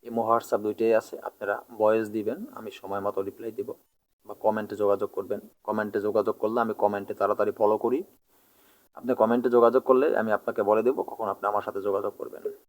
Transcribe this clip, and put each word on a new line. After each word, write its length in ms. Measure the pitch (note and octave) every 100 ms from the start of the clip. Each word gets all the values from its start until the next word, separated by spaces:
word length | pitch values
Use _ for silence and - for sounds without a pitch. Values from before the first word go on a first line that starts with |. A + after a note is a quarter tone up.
ইমো, 200 | A#2+ A#2 A2
WhatsApp 300 | A#2 - A#2 G#2+
দুইটাই 280 | G#2+ A2+ A2
আছে। 140 | - - -
আপনারা 260 | _ G2+ G#2+ - A#2
ভয়েস 280 | G#2+ A2 G#2+ G#2+
দিবেন, 220 | G#2+ C#3+ B3 -
আমি 120 | A2
সময় 320 | - F#2+ G2 G2+
মতো 120 | G2+
রিপ্লাই 300 | G2 F#2 A2+ G#2+
দিব, 100 | G#2+ - _ _ _ _ _
বা 80 | G#2
কমেন্টে 320 | A2 A2 G#2 G2+
যোগাযোগ 340 | G#2 G2+ G2+ -
করবেন। 240 | G2+ G#2 - _
কমেন্টে 360 | - G#2+ G#2+ G#2
যোগাযোগ 340 | G#2 G#2+ G#2 G#2
করলে 160 | A2 A#2
আমি 140 | A2+ G#2+
কমেন্টে 320 | G#2 G2+ G2
তাড়াতাড়ি 380 | G#2 G2+ G2+ G#2 -
ফলো 180 | G#2 G#2+
করি। 160 | A#2 C3 G3 _ _ _ _ _ _ _ _ -
আপনি 160 | A#2+
কমেন্টে 340 | B2+ A2 A#2+ B2 A#2+
যোগাযোগ 260 | A#2 B2
করলে 240 | - B2+ C#3+ -
আমি 100 | A2 G#2
আপনাকে 240 | - A2+
বলে 200 | G2+ G#2+
দেব 140 | A2+ -
কখন 240 | - - A2
আপনি 160 | G2 G2+
আমার 160 | G#2 G2+
সাথে 140 | G2+
যোগাযোগ 300 | G2 G2 G#2 -
করবেন। 220 | - - - -